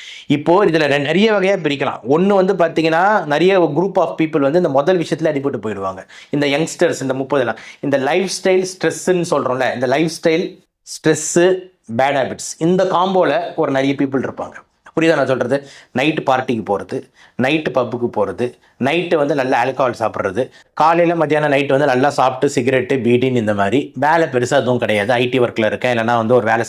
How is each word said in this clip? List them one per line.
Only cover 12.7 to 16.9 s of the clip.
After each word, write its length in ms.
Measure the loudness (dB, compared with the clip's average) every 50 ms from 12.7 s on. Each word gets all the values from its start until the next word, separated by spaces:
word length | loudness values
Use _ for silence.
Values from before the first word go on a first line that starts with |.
| 2 2 2
காம்போல 680 | 0 0 0 0 2 2 2 2 2 0 -2 -4 -4 -4
ஒரு 140 | -4 -2 0
நிறைய 240 | 0 0 0 0 0 0
பீப்புள் 320 | -2 -2 -2 -4 -4 -4
இருப்பாங்க. 220 | -8 -10 -12 -14 -14 -20 -20 _ _ _ _ -8 _ 0
புரியுதா 140 | 2 2 2
நான் 100 | 2 2
சொல்றது? 400 | 0 0 -2 0 -2 -2 -4 -4 -8 -18 -20 -20 _ _ -2
நைட்டு 200 | -2 0 -2 -2 0 0
பார்ட்டிக்கு 320 | 0 0 0 -2 -4 -4 -2 -2
போறது, 400 | -4 -4 -4 -6